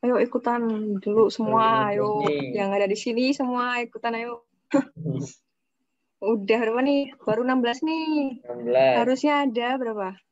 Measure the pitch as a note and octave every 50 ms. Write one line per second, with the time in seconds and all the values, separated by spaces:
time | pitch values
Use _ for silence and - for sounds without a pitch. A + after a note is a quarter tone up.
0 | - A#3+ B3 A#3+ - A#3+ - B3+ B3 B3 B3 A#3+ A#3 A3+ A3 G#3+ G#3+ G#3+ G3+ F#3+
1 | F#3+ G#3 G#3 A3 A3+ G3+ G3+ - A3+ G#3+ G#3+ A3+ A3+ A3+ A3+ A3 G#3+ G#3 G3+ G#3
2 | G#3 G#3 G#3+ G#3+ G#3 G3+ - - - - - G#3+ G3+ G3 G3 G3+ G3+ G3 G3+ G#3+
3 | - B3 A3+ A#3 B3+ C4 C#4+ - C#4 B3 B3 B3 B3 B3 B3 B3 A#3+ A#3 _ A3
4 | - A#3 A#3 A3+ A#3 A#3+ A#3+ A#3 _ _ _ _ _ _ - C#4 - - _ -
5 | E3 C#3+ C3 C3 C#3+ - - _ _ _ _ _ _ _ _ _ _ _ _ _
6 | _ _ _ _ - G3 A3+ A3 G3 G3 A3 A#3 A#3+ A3 A3+ A#3+ C4 C#4+ C#4+ C#4+
7 | C#4 C#4 - _ - - G#3+ A3+ A#3+ B3+ C4 C4 A#3 A#3 A#3+ A#3+ - D#4 D#4+ E4
8 | D#4+ D#4 D#4 D4+ C#4+ C4+ B3 - _ B3 A#3+ A#3+ A#3+ A#3 A#3+ C4 C4 C4 B3 A#3
9 | A#3 A#3+ C4 C4 - D4 D4 C#4+ C#4+ C#4 A3 A#3+ A#3 A#3+ C4 C4+ B3+ A#3 A3 G#3
10 | G3 F#3 F#3+ F#3 _ _